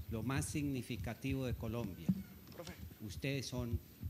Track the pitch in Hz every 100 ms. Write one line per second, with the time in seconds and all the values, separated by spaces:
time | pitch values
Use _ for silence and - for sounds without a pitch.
0 | - 113 117 139 143 160 143 131 - 110
1 | 120 110 135 135 127 - 113 117 104 85
2 | 160 190 - - - - 165 - - -
3 | 107 - 135 139 - 123 120 - - -
4 | -